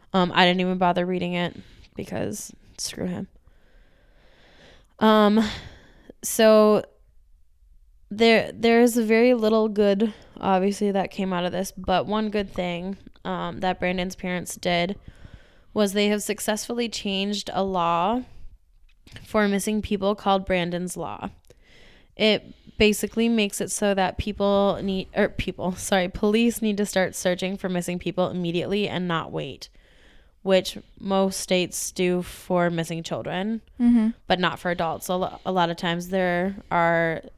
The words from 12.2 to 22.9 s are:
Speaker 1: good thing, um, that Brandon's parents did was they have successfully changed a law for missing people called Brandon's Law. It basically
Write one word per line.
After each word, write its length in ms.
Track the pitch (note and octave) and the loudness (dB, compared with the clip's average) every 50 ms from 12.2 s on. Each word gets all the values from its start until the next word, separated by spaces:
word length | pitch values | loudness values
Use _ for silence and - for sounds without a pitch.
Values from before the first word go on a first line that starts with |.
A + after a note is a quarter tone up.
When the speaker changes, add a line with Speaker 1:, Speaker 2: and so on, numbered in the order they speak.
| G#3+ G#3+ | -2 -2
Speaker 1:
good 220 | G3+ G#3+ G3+ G3 | -2 -4 -4 -6
thing, 460 | - - F3+ F3+ F3 E3+ F3+ F#3+ G3 - - - - - - | -6 -6 -6 -4 -6 -6 -8 -8 -10 -12 -14 -20 -18 -12 -8
um, 360 | F#3 F#3 F3 F3 F3 - - | -8 -6 -6 -6 -6 -6 -4
that 180 | - F#3 F3+ - | -2 -2 -2 -2
Brandon's 360 | F3+ F3+ F#3 F#3 F3+ F#3+ F#3 | -2 -2 -2 -2 -4 -6 -6
parents 400 | - - F3+ F3+ F3+ D#3+ - - | -8 -6 -6 -6 -6 -6 -8 -10
did 440 | - - F3+ F3 E3+ F3 F#3 G3+ - - - - - - - - - - _ _ - - _ - | -6 -2 -2 0 0 0 -2 -4 -8 -12 -20 -20 -20 -20 -20 -20 -20 -20 _ _ -20 -16 _ -2
was 200 | G#3+ G#3 G3 F#3+ | 0 0 0 2
they 140 | G#3 G#3 | 2 2
have 140 | G#3 G#3 G#3 | 2 2 0
successfully 680 | - - G3+ - - - G#3+ G#3+ - - A#3+ A#3+ A#3+ A3+ | -2 -4 -6 -4 -4 -4 -4 -4 -4 -6 -4 -4 -4 -4
changed 600 | - - - G#3 G3 F#3+ G3 G3+ G#3 G3 - - - | -6 -6 -6 -4 -4 -2 -2 -4 -4 -6 -8 -6 -4
a 100 | F#3+ G3 | -4 -2
law 580 | G3 F#3+ F3+ E3+ E3+ E3+ E3+ F3 G3+ A#3 B3+ B3 - - - - - - - _ _ _ _ _ - _ _ - - - - - | -2 0 0 0 0 2 0 0 0 0 -2 -4 -8 -14 -16 -16 -18 -18 -20 _ _ _ _ _ -20 _ _ -20 -20 -20 -20 -10
for 240 | - - A3 G#3 | -4 0 0 2
missing 340 | G3+ G3 G3 - G#3+ G#3+ G#3+ | 2 0 0 -2 -2 -4 -4
people 320 | G3 - G#3+ G3 G3 G3 G#3 | -2 -4 -2 0 0 0 -2
called 300 | G#3 - G3+ G3 G3 F#3+ | 0 0 0 2 2 0
Brandon's 520 | - F#3 F3+ E3+ F3 F3 F3 F3+ F3+ - | 0 -2 0 0 -2 -4 -6 -6 -6 -8
Law. 320 | - D#3+ G2+ G#2 - - - - - _ - - _ _ - - - - - - - _ _ _ | -8 -10 -10 -10 -10 -10 -12 -12 -14 _ -20 -20 _ _ -20 -20 -20 -20 -20 -20 -20 _ _ _
It 380 | - G#3+ A3 G#3 - - - - _ - - - | 0 2 2 2 2 -2 -8 -20 _ -20 -6 0
basically 520 | - A3 G#3+ | 4 4 4